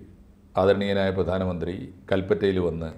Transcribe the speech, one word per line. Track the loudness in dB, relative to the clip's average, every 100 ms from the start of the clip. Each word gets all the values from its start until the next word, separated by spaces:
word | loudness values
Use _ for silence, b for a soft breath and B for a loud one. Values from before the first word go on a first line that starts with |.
| -14 -20 -20 -20 -6 2
ആദരണീയനായ | 4 4 2 0 0
പ്രധാനമന്ത്രി | 0 0 0 -2 -4 -6 -8 -10 -16 -2
കൽപ്പറ്റയിൽ | -2 2 2 2 2
വന്ന് | 0 -2 -8